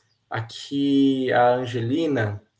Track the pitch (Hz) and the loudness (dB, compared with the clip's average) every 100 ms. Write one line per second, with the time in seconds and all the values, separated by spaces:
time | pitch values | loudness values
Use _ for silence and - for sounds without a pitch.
0 | _ _ _ 120 113 - - 143 143 139 | _ _ _ -10 -8 -12 -8 -2 2 4
1 | 135 131 127 120 123 123 123 117 117 156 | 4 2 2 4 4 2 -2 -4 -4 -2
2 | 160 131 107 104 - | -2 -2 -2 -6 -14